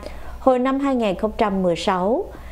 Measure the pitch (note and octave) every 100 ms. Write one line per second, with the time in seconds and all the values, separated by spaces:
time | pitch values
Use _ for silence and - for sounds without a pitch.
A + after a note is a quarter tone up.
0 | - - - - C4+ B3+ C4 C#4 C#4 B3+
1 | A3 F3+ A3 - G#3+ G3 F#3 E3 - F#3
2 | F#3+ C#4+ G#4+ - -